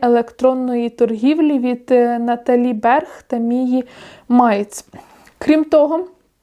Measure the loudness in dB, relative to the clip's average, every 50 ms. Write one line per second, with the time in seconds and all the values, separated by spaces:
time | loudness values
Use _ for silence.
0 | -2 0 0 0 -2 -4 -6 -2 -2 0 0 0 -4 -4 -4 -4 -4 -4 -2 -2
1 | -2 -2 -2 0 0 0 2 2 2 0 0 0 -2 -2 -4 -4 -2 0 2 2
2 | 2 2 0 -4 -2 -4 -4 -4 -2 0 0 2 2 0 -2 -2 0 2 2 0
3 | 0 -4 -12 -18 -12 -8 -6 -4 -4 -2 -2 -2 -2 0 -2 -2 -4 -6 -12 -20
4 | -20 -20 -20 -14 _ 0 2 4 4 4 2 -2 -4 -8 -12 -20 -20 _ -20 -20
5 | -20 _ _ _ _ _ _ -8 0 0 2 2 2 2 2 2 2 2 0 -4
6 | -6 -8 -14 _ _ _ _ _